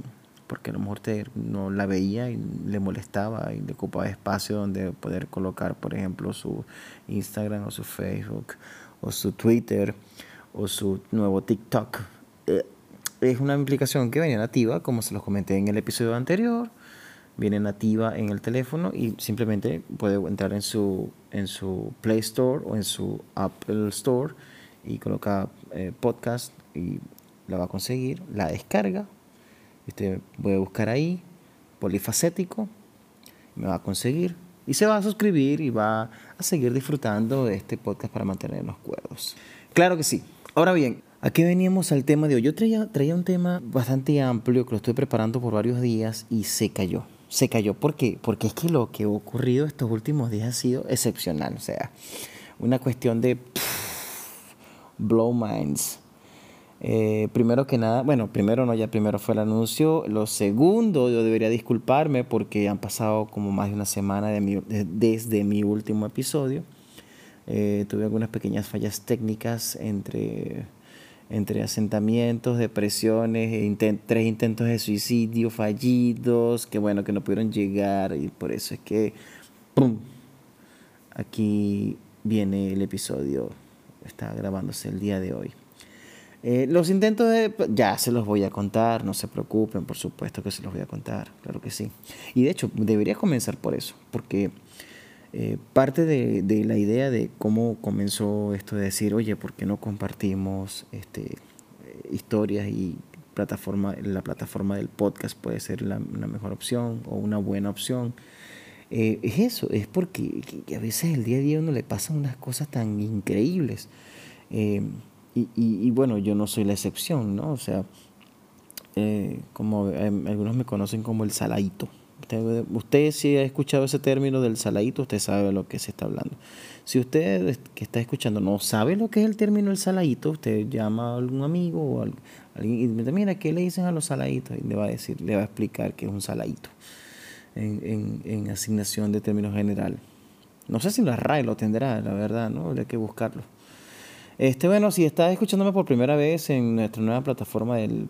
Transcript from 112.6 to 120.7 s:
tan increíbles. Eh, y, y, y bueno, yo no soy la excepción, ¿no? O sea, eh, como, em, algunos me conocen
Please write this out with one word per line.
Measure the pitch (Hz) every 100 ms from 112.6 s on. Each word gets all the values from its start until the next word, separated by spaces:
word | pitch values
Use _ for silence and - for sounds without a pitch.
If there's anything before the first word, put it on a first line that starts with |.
| 147
tan | 127 110 104
increíbles. | 107 104 - 101 135 180 123 104 - - - - - - -
Eh, | 110 104 101 104 104 - - -
y, | 123 117 -
y, | 117 98 123
y |
bueno, | 117 135 107
yo | 101
no | 101 104
soy | 113
la | 101
excepción, | 101 98 - - 151 104 101
¿no? | 156
O | 131
sea, | - 98 - - - - - - - - - - - 101
eh, | 107 104 98 - -
como, | - 107 107 98
em, | 73 104 101 78
algunos | 104 104 123
me |
conocen | 123